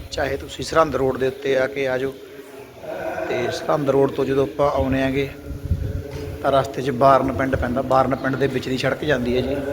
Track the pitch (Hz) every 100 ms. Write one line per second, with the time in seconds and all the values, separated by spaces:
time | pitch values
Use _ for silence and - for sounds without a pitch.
0 | - - 135 135 143 - 131 156 156 127
1 | 131 127 131 127 139 131 135 139 135 127
2 | 135 131 - - - - - - - -
3 | - - - - 120 - - 156 139 135
4 | 135 131 131 135 135 - 143 139 135 135
5 | 135 135 135 - - - - - - -
6 | - - - - 143 135 127 - 131 123
7 | 135 131 135 131 131 131 123 120 127 131
8 | 127 135 135 131 135 123 120 127 135 127
9 | 156 131 123 123 127 143 139